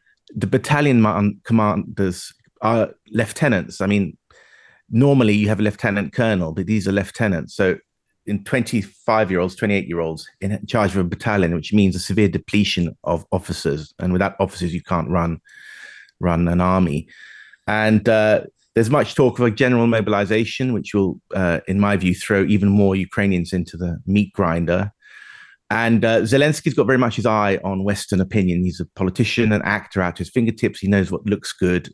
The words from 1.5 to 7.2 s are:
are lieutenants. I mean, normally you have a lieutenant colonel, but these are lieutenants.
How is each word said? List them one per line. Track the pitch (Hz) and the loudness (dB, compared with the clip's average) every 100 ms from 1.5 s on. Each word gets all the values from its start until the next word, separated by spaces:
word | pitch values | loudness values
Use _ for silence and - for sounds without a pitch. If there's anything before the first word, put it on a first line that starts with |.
| 113 104 92 - - 98 90 - _ _ - | 2 2 0 -4 -4 -4 -4 -12 _ _ -4
are | 107 117 104 - - | 0 0 0 -6 -6
lieutenants. | 110 107 - 147 98 73 - | -4 -2 0 0 0 -4 -6
I | 98 | 0
mean, | 101 87 - _ _ _ _ _ _ - | 0 -2 -8 _ _ _ _ _ _ -2
normally | 113 143 135 110 | 2 4 6 4
you | 104 104 | 4 2
have | 104 | 2
a | |
lieutenant | 104 - 113 101 80 | -2 0 -2 -2 -4
colonel, | - 113 95 82 | -2 0 0 -2
but | 80 92 | -4 -2
these | 110 95 | -2 0
are | |
lieutenants. | 98 95 - | -2 -2 -2